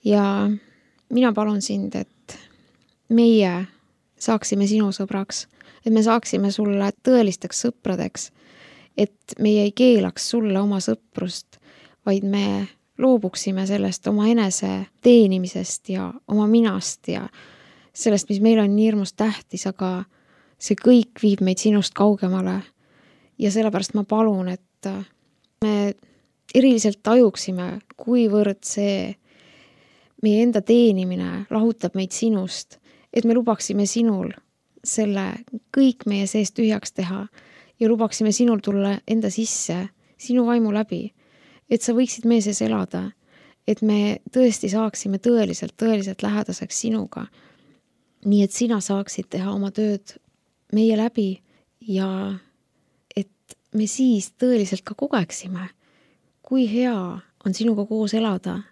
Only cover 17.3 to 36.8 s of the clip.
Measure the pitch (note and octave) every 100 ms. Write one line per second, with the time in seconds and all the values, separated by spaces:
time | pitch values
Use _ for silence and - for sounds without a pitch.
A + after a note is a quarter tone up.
17.3 | - - - - _ _ - A#3 G3+ -
18.3 | G3+ A3 A3+ G3+ G#3 A3 G#3+ F#3+ - G#3+
19.3 | G#3 - F3+ F#3+ F#3 F#3 F#3 F#3+ _ _
20.3 | _ _ _ - G3+ - B3 A3 - G#3+
21.3 | G3+ F#3 F#3 G#3+ G#3 F#3+ - G3+ G3+ F#3
22.3 | F#3 F#3 F#3+ - _ _ _ _ _ _
23.3 | - G#3+ G3+ A3 G#3 G3 G#3+ G3+ G#3+ A3
24.3 | G3 F3+ F#3 _ _ G3 G3 G3 _ _
25.3 | _ _ _ G#3+ G#3 G3+ - _ _ _
26.3 | _ - B3+ C4+ A#3 G#3+ G3+ - A#3+ A3+
27.3 | - - F#3 F3+ G3+ _ - - A#3+ A3+
28.3 | G#3 G3+ G3 - - G3+ G3 F#3 G3 _
29.3 | _ _ _ _ _ _ _ _ _ A3
30.3 | G#3 A#3+ G#3+ G3+ A#3+ A#3 F#3+ F#3 F3+ F3+
31.3 | F3+ G3+ A3 A3+ A3+ F3 F#3+ F#3+ - A3+
32.3 | G#3 F#3 - - - _ _ _ A#3+ A#3
33.3 | A#3 A#3+ G#3+ - G3+ G3+ A3+ A#3 G3 F3+
34.3 | - _ _ _ _ - - G#3 G3 F#3+
35.3 | - - A3+ _ - C4+ B3 - G3+ G3
36.3 | G#3+ G3 - A3+ G#3